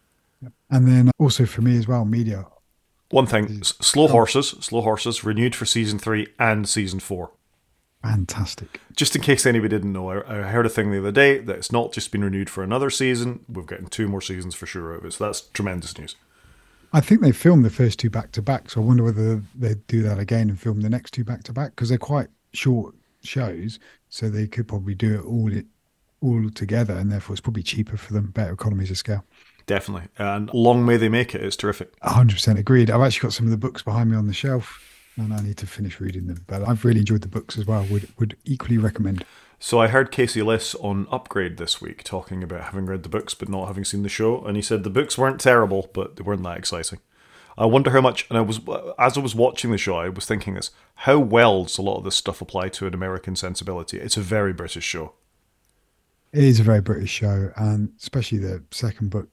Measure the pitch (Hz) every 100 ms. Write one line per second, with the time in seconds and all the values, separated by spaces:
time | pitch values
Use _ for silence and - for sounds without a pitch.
0 | _ _ _ _ 123 _ - 135 127 127
1 | 123 - 147 - 120 - 120 120 110 123
2 | 107 117 110 98 95 _ _ _ _ _
3 | - 131 120 110 104 104 95 - - 143
4 | 156 117 110 135 139 - - 117 110 107
5 | 117 113 107 107 120 - 113 117 107 104
6 | 110 107 107 - 117 107 101 110 98 92
7 | - 92 85 _ _ _ _ _ _ _
8 | 110 107 87 104 95 - 90 - _ -
9 | 143 147 147 135 131 117 107 104 98 95
10 | 92 98 - 107 98 117 117 113 104 98
11 | 101 107 139 139 113 92 - 117 117 -
12 | - 104 101 98 98 - 95 123 139 135
13 | 131 120 123 120 - 107 78 90 87 -
14 | 104 98 - 92 90 - 90 92 82 85
15 | 85 - 104 - - - 101 90 - -
16 | 78 - _ _ _ _ _ _ _ 156
17 | - 214 160 117 170 165 113 - 120 -
18 | 117 113 - - 104 131 - 117 110 127
19 | 117 107 110 110 101 127 117 104 - 117
20 | 107 98 101 117 107 98 117 104 107 120
21 | - - 113 117 - 120 147 - 117 131
22 | - 143 - _ _ - 135 120 95 -
23 | _ _ - 135 113 - 110 107 _ _
24 | _ - 110 104 107 - 110 104 98 98
25 | 110 107 - 117 110 98 - _ _ _
26 | _ - 131 117 110 - 98 113 110 90
27 | 101 101 - 101 - 107 90 104 107 107
28 | - 104 101 113 95 87 107 98 92 92
29 | - 101 - _ _ _ - 98 - 92
30 | 87 - 101 101 107 123 117 120 120 117
31 | 110 117 120 - 98 - 104 - - _
32 | - 107 120 98 - 104 104 127 113 117
33 | 131 - 117 - 113 110 127 - - 110
34 | 113 110 104 98 139 127 - - - -
35 | _ - 107 107 104 98 101 - 98 -
36 | 95 92 90 85 - 98 104 113 120 113
37 | 101 107 92 107 - 113 101 110 98 101
38 | 95 - 110 - - 131 - 117 110 -
39 | 98 95 - - _ _ - 120 110 131
40 | 131 - 120 110 107 110 - - 101 98
41 | 98 127 - 101 90 85 82 - - -
42 | - 95 - 92 87 87 - 95 95 95
43 | 82 104 - - - 95 98 98 95 101
44 | 101 - 110 127 104 104 101 107 98 107
45 | 147 - 135 135 131 120 101 98 - -
46 | - - 98 101 90 87 92 85 82 98
47 | _ _ _ _ - - 113 131 135 135
48 | 127 120 - 113 107 113 - - - -
49 | 127 143 135 110 123 - 120 101 - 87
50 | 87 92 - 107 101 95 - _ _ -
51 | - 147 120 117 117 95 87 - 98 98
52 | 92 - - - 90 95 92 - 98 90
53 | 92 92 - 92 92 90 92 90 82 -
54 | 104 110 90 110 98 87 85 - - 85
55 | 78 _ _ _ _ _ _ _ _ _
56 | _ _ _ 147 139 113 110 107 95 92
57 | 98 - 104 98 98 - 107 104 107 -
58 | - 131 110 107 95 92 - - 117 -
59 | 104 101 -